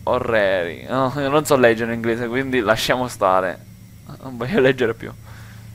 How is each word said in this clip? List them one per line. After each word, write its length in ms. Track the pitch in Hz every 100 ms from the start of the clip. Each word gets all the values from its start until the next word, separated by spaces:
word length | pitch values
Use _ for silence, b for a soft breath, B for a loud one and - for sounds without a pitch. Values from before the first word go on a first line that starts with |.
Orrery. 800 | - 123 123 110 98 95 85 65 65
No, 260 | 127 131 139
io 140 | 139
non 160 | 151 147
so 100 | 135
leggere 360 | 120 110 117
in 40 | 117
inglese, 300 | 117 113 120
quindi 320 | 123 135 127
lasciamo 480 | 101 113 - 127 123
stare. 580 | - 98 92 92 - - - - - - -
Non 160 | 135 123
voglio 220 | 123 190
leggere 340 | 131 131 117
più. 180 | 113 110 - B B B B B